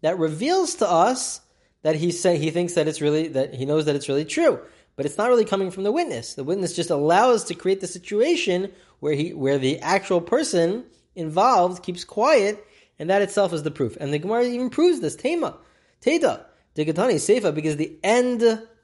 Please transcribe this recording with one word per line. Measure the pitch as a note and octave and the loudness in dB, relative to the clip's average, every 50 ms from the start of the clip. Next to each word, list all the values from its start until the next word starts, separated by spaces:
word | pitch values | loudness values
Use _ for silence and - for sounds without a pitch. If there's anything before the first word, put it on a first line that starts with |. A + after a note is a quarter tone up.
that | - D#3 F3+ | 0 0 0
reveals | F#3 D#3+ D#3+ D3+ D#3 G#3+ D4 F4+ F#4+ F4+ - - | 2 0 -2 0 -2 0 0 2 2 0 0 0
to | - A3 F#3 | -2 0 2
us | F3 E3 F3 A3+ C4 B3+ - - - - _ _ _ _ _ _ _ _ _ | 4 4 4 4 2 -2 -4 -8 -10 -12 _ _ _ _ _ _ _ _ _
that | D#3 D#3+ | 0 0
he | D3+ E3 F3 | 2 0 -2
say, | E3+ - - F#3 F3 | -2 0 2 2 2
he | D3+ D3+ D#3+ | 2 0 -2
thinks | D3+ F3 F3 E3+ F3 | 0 -2 -2 0 0
that | E3+ D3+ | 0 0
it's | D#3 D#3 - | 0 -2 0
really, | D3+ D3 D3 D#3 D#3+ D#3+ | 0 0 2 2 0 0
that | C3+ C3+ C3 - - | -2 -2 -2 -2 -4
he | A#2+ C3 | -6 -4
knows | C#3 D3 D#3 D3+ | 0 0 0 0
that | D3+ C#3+ | 0 -2
it's | C#3+ C#3 - | -2 -2 -2
really | C3+ C#3+ D#3 | -2 -2 -2
true. | D3+ - D4+ E4+ D4+ G#3 - - - _ _ _ _ _ - | -2 -2 2 2 2 2 0 -6 -18 _ _ _ _ _ -6
But | C#3 | -6
it's | D3 - | -6 -2
not | - G#3 B3 | -2 2 2
really | B3+ A#3 G#3+ | 4 4 4
coming | G#3+ G#3 G3 G3 F#3 | 2 0 -2 -2 -4
from | F3+ F#3+ F#3+ | -6 -4 -2
the | G3+ A#3+ | -2 0
witness. | E4 F4 C#4+ C#3+ A2+ A2+ - - | 0 -2 -2 -4 -10 -10 -12 -12
The | - C3+ | -10 -6
witness | C#3 F3+ G3+ F#3 E3+ - | -4 -4 -2 -4 -4 -4
just | - D#3+ - | -4 -4 -2
allows | E3+ C#3+ C#3+ D#3 E3+ F#3+ A3+ B3+ B3 G#3+ - | -2 0 2 4 4 6 6 4 4 2 0
to | - F3 | -6 -10
create | - - F3+ G3 G3 | -6 -2 -2 -2 -2
the | - | -4
situation | E3+ - F3 - - G#3 G#3 A#3+ D#4+ F4 - - G#3 F3+ F#3 F#3+ G3 - - _ _ _ _ | -10 -12 -14 -12 -6 0 0 2 2 2 0 0 -2 0 -2 -2 -6 -10 -18 _ _ _ _
where | - D3 D#3 | -4 -4 -2
he, | C#3 D3+ F3 - | -2 -2 -6 -4
where | - C3 C3+ C#3+ | -4 0 0 0
the | C#3 C3 C3 C#3+ - | 2 2 0 -2 -2
actual | - D3 F#3 G3 F#3+ - F#3+ F3 | -2 0 0 0 0 0 -2 -2
person | E3+ - - C#4 D#4+ - - F3 E3 E3+ G3 A#3+ B3 - _ _ _ _ _ | 0 0 0 0 0 0 0 0 2 0 0 -4 -8 -14 _ _ _ _ _
involved | F#3 E3 D#3 D#3 F3 G#3 B3+ B3+ G3 F3 F3+ F3+ F3+ - | -10 -10 -4 0 2 4 4 6 4 4 2 0 -6 -8
keeps | - F3 F3 - | -10 -10 -10 -12
quiet, | - - G#3 A3 C#4+ D#4+ B3+ G3 G3+ G#3+ G#3 - _ _ _ _ _ _ _ | -10 -4 0 2 4 4 4 4 2 -2 -4 -12 _ _ _ _ _ _ _
and | D3+ E3 | -2 0
that | F#3+ G3+ | 2 2
itself | G3+ F#3+ - G#3 G3 F3+ E3+ | 2 0 2 0 0 0 0
is | D#3 D3 | -4 -6
the | D3+ | -6
proof. | D3 - C#3 A2+ - | -4 -2 -4 -4 -4
And | - - - D3 | -8 -6 -4 -4
the | D3 | -4
Gemara | D#3 F#3+ A3 A#3+ A#3+ | -2 -2 0 0 0
even | B3 A#3+ A#3+ B3+ B3 | 0 0 -4 -4 -4
proves | A3+ - E4 F4+ E4+ C4+ | 0 2 2 2 2 2
this. | - D3+ D3 | -2 -6 -6
Tema, | - - C4+ E4+ F4 D4 D#3+ - - _ _ _ _ _ _ _ _ | -4 -4 -4 -2 -2 -4 -6 -6 -10 _ _ _ _ _ _ _ _
Teda, | - B3 D#4 E4+ - - A#2+ - - - _ _ _ _ _ | 0 0 2 2 2 0 0 -2 -10 -20 _ _ _ _ _
Digatani, | D3+ D3+ D#3 D#3 E3 G#3 B3+ G#3 | -4 -2 -2 0 0 0 2 0
Seifa, | D3+ - - G#3+ B3+ G#3 F3 D3 | 0 2 2 2 2 2 0 -2
because | D#3 D3+ D#3+ D3+ | -2 -2 -2 -2
the | C#3+ D#3 - - - - | -2 -4 -6 -6 -6 0
end | F#3 A3+ B3 B3 B3+ B3 A3+ A#3 A#3 A3 A3 A3 - _ _ | 2 2 2 2 0 0 2 2 2 2 2 -6 -18 _ _